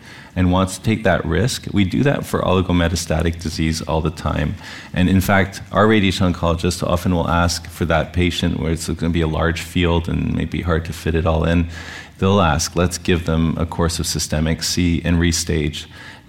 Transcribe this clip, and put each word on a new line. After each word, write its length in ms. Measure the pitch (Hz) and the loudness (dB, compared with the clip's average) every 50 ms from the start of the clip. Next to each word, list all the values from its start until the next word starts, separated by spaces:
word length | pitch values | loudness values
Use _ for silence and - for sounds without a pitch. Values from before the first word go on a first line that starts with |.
| - - - - - - - | -20 -20 -20 -20 -18 -8 -2
and 160 | 92 92 87 | 0 2 4
wants 280 | 90 92 95 95 - - | 4 4 2 0 -2 -4
to 40 | - | 0
take 200 | 113 110 78 - | 0 0 2 2
that 200 | 95 85 - - | 2 2 2 2
risk, 440 | 78 80 87 110 131 - - - - | 0 0 0 0 0 -2 -4 -6 -2
we 120 | - 101 98 | 2 2 2
do 160 | 92 - 117 | 2 2 2
that 240 | 131 143 - - - | 2 2 2 0 -4
for 160 | - - 85 | -4 -2 -2
oligometastatic 1000 | - - 92 95 90 90 90 87 85 85 90 85 - - 80 80 82 85 82 82 | 2 2 2 2 2 2 2 2 2 2 0 -2 -2 -2 -2 0 0 -2 -2 -4
disease 440 | - 80 - - 80 80 80 80 - | -6 -8 -4 -2 -2 -2 -2 -2 -4
all 180 | - 78 80 | -2 -2 0
the 80 | 80 80 | 0 -2
time. 460 | 80 - - - 80 78 76 78 - - - - - - - - | -4 -2 -4 -2 -2 0 -2 -2 -4 -8 -12 -16 -16 -16 -14 -6
And 160 | - - 90 | 0 2 2
in 140 | 82 95 98 | 4 4 4
fact, 400 | 90 104 101 98 92 98 - - - - | 4 4 4 4 2 0 -4 -12 -10 -2
our 160 | - 95 104 | 2 4 6
radiation 460 | 110 110 107 95 95 87 - 98 90 85 | 6 6 4 4 2 2 2 2 0 0
oncologists 480 | - 85 85 85 85 - 90 - - | 2 0 0 0 2 0 -2 -2 -2
often 320 | - - 87 85 - 95 90 | -2 -2 -2 0 0 0 0
will 160 | 82 78 71 | 0 2 2
ask 380 | 80 85 87 85 - - - | 2 2 2 2 0 -4 -8
for 180 | - - - 87 | -10 -6 -4 0
that 280 | 78 82 78 69 - - | 0 2 0 0 0 -2
patient 460 | 90 90 87 - - 92 85 80 73 | 0 0 0 0 0 -2 -2 -2 -2
where 120 | 71 80 | -2 -2
it's 180 | 82 80 - - | -2 -2 -4 -6
gonna 240 | 82 82 82 82 82 | -4 -2 -2 0 0
be 80 | 85 | 0
a 60 | 80 | 0
large 340 | 78 78 78 80 85 82 85 | 0 0 0 0 0 0 -2
field 480 | - - - 92 87 85 85 85 82 80 | -6 -4 -2 0 2 2 2 0 0 -2
and 260 | 76 78 78 78 78 | -2 -2 -2 -2 -2
maybe 260 | 80 80 80 82 78 | -2 -4 -2 -4 -4
hard 220 | 80 87 82 80 82 | -2 0 0 0 -2
to 80 | 82 80 | -4 -10
fit 200 | - - 87 85 | -6 -4 -2 0
it 140 | 82 85 | 0 2
all 160 | 82 80 80 80 | 2 2 2 2
in. 220 | 82 85 87 85 85 - - - - - - - - - - | 2 2 2 0 0 -6 -12 -14 -14 -14 -16 -16 -14 -6 0
They'll 220 | 95 95 101 104 | 2 4 4 4
ask, 340 | 90 80 73 80 - - - | 4 4 2 0 -2 -2 0
"Let's 240 | 85 90 87 - - | 0 0 0 0 -4
give 260 | - - 90 82 82 | -2 0 0 0 0
them 320 | 82 80 80 82 80 73 | 0 0 2 2 0 0
a 80 | 80 87 | -2 -4
course 340 | 82 - - 85 82 - - | -4 -2 -2 -2 0 0 -2
of 60 | 78 | -4
systemic, 580 | - - 76 - - 80 76 80 85 80 - - | -4 -4 -4 -4 -2 -2 -2 0 0 -2 -2 -4
see, 380 | - - 90 90 85 85 - - | -4 0 0 2 2 2 0 0
and 140 | 82 87 | 2 2
restage." 720 | 82 85 87 85 - - - 82 80 73 78 76 - - - - - - - - - - | 4 2 2 2 0 -2 -2 -2 0 0 -2 -4 -8 -14 -14 -18 -20 -18 -20 -20 -16 -8